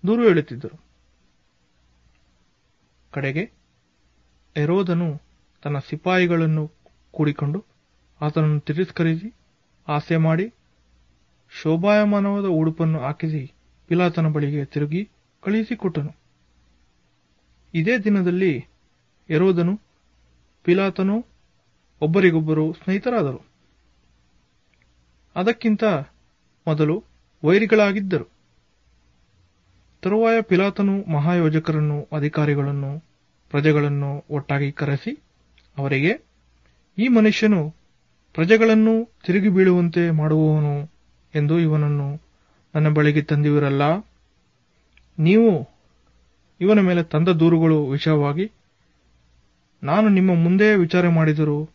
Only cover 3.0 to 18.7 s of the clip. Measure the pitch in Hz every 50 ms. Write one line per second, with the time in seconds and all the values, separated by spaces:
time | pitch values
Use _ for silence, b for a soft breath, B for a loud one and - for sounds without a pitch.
3 | _ _ - 143 135 135 135 165 220 - _ _ _ _ _ _ _ _ _ _
4 | _ _ _ _ _ _ _ _ _ _ - 151 147 156 175 196 190 180 170 170
5 | 175 160 147 151 _ _ _ _ _ _ _ _ - 147 147 139 - - 151 156
6 | - 185 185 185 180 175 170 165 165 160 156 156 151 156 _ _ _ _ _ _
7 | _ _ - - 151 147 143 - 147 143 156 202 - _ _ _ _ _ _ _
8 | _ _ _ - 151 151 - 160 156 151 151 147 - - 147 170 185 - - -
9 | 165 165 160 165 196 233 - _ _ _ _ _ _ _ _ _ _ - 147 147
10 | - - 165 160 160 160 160 170 202 240 - _ _ _ _ _ _ _ _ _
11 | _ _ _ _ _ _ _ _ _ _ - - - 156 160 165 185 202 208 214
12 | 208 208 202 202 196 202 202 202 196 190 170 160 160 160 160 170 165 160 160 143
13 | 123 139 151 - 170 160 156 147 127 143 _ _ _ _ _ _ _ - 170 180
14 | 180 175 170 170 160 156 151 151 147 143 147 147 139 - - 147 147 147 156 185
15 | 214 - _ _ _ _ _ _ - 190 208 226 214 - 247 - - 180 - 156
16 | 143 - - _ _ _ _ _ _ _ _ _ _ _ _ _ _ _ _ _
17 | _ _ _ _ _ _ _ _ _ _ _ _ _ _ - 165 160 214 254 233
18 | 196 214 202 196 180 175 175 185 190 180 139 120 - _